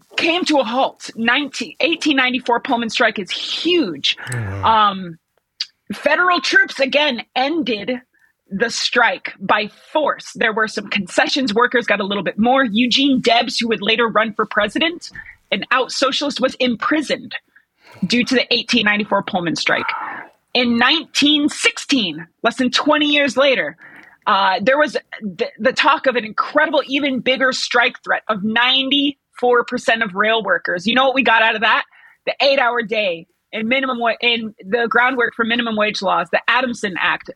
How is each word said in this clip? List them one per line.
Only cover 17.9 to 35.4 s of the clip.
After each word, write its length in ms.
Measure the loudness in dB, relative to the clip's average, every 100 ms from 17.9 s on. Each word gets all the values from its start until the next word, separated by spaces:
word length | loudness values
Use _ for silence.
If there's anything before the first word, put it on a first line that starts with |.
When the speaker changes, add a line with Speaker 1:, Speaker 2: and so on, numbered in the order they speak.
| -6 -2
Speaker 1:
due 180 | 0
to 120 | 0 -2
the 180 | 0
eighteen 320 | -4 0 0 2
ninety-four 380 | 0 0 -2
Pullman 320 | -2 -4 -2 -2
strike. 340 | -2 -2 -2 -8 -10 -12 -16 _ _
In 240 | 0 2 2
nineteen 720 | 2 2 -2 0 2 4 0
sixteen, 760 | 0 -2 -2 -2 0 0 -6 -14 _
less 140 | -2 0
than 160 | 0
twenty 360 | 2 2 2 2
years 280 | 2 2 2
later, 400 | 2 2 -2 -10 -18 -20 -20 -6 0
uh, 320 | 2 2 2
there 160 | 2 2
was 180 | 2 -2 -10 -10
the, 280 | -10 -6 -6 -2
the 140 | 0
talk 340 | 2 2 2 2
of 80 | 0
an 80 |
incredible, 600 | -2 -4 0 2 2 2 0
even 340 | -2 -2 0
bigger 320 | 0 2 0
strike 500 | 0 0 2 2 0
threat 200 | -2 -2 -2
of 160 | -4
ninety-four 1200 | -2 0 2 2 2 0 0 -4 _ -2 2 2
percent 400 | 0 -2 0 0
of 100 | 0
rail 300 | 0 0 0
workers. 420 | 0 -2 -2 -4 0
You 80 |
know 120 | 2 4
what 100 | 2
we 80 |
got 180 | 4 4
out 140 | 4 2
of 60 |
that? 240 | 2 0 -2 _ -20 _ -8
The 80 | 0
eight-hour 420 | 2 2 2 0
day 440 | -2 -2 -2 -4 -10 _ _
and 160 | -6 -4
minimum 300 | -2 -2 -2
wa-, 180 | -2 0
and 320 | 0 -2 -4 -12
the 280 | -4 -2 0
groundwork 440 | 2 2 2 -2
for 100 | -2